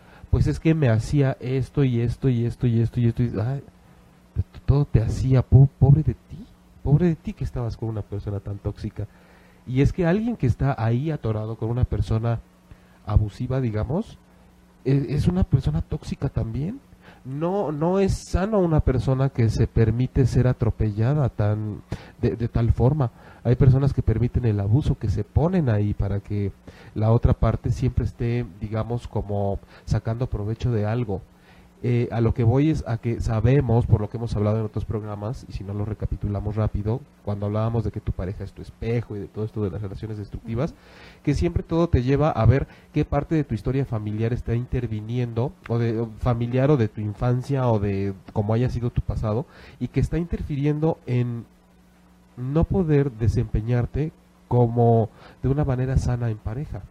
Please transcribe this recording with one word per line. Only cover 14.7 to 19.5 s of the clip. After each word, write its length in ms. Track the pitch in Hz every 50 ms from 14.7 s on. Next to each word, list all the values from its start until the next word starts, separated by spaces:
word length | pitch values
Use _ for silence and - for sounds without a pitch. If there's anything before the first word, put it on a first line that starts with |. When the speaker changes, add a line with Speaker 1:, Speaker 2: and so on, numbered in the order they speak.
| _ _ -
Speaker 1:
e-, 220 | 135 139 139 143 -
es 180 | 143 147 -
una 160 | 175 180 185 190
persona 380 | - - 135 - 147 147 -
tóxica 480 | - - 160 - - - - - - 135
también. 500 | - - 110 113 113 123 147 190 254 285 - _ - - - - - - -
No, 480 | 127 135 147 165 175 190 208 190 139 156
no 260 | 143 160 175 185 196
es 300 | 196 196 - - - -
sano 300 | - 170 185 220 226 202
una 200 | 180 170 156 147
persona 480 | - - 123 123 - 139 131 131 135
que 220 | 135 - - 117
se 180 | 110